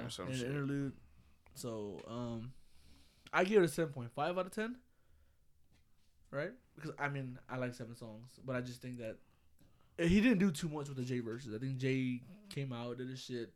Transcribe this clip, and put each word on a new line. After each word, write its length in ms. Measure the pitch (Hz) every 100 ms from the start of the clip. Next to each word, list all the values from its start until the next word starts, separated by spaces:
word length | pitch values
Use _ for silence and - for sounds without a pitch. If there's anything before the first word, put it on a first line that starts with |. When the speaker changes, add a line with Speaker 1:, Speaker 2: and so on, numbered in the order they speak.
Speaker 1:
Yeah, 60 | 131
Speaker 2:
or 40 |
some 160 | - 135
Speaker 1:
an 60 |
Speaker 2:
shit. 140 | 131 123
Speaker 1:
interlude. 440 | 143 139 143 139 - - - - - -
So, 460 | - 123 110 104 85 -
um, 440 | 117 120 117 120 - - - - - - - -
I 120 | 160
give 180 | 185 214
it 40 | 170
a 20 |
seven 240 | - 160
point 180 | 135 117
five 260 | - 156 180
out 100 | 185
of 60 |
ten. 240 | 214 220 247 - _ _ - - _ - - - - _ - - _ -
Right? 200 | 139 165 254 _
Because, 180 | - 151 147
I 100 | 143
mean, 300 | 139 131 123 -
I 100 | 127
like 160 | 123
seven 200 | 120 117
songs, 460 | 117 117 107 123 -
but 120 | 127 123
I 40 |
just 180 | 123 120
think 180 | 127 123
that 200 | 113 - - _ _ - - - - -
he 220 | 170 196
didn't 180 | 240 202
do 120 | 196
too 180 | 147 170
much 200 | 151 143
with 80 | 131
the 80 |
Jay 160 | 123 123
verses. 340 | 117 110 139
I 40 | 107
think 180 | 135 131
Jay 460 | 131 131 127 123 - - -
came 240 | 147 135
out, 240 | 117 120 123
did 100 | 127
his 100 | 127
shit. 320 | - 123 107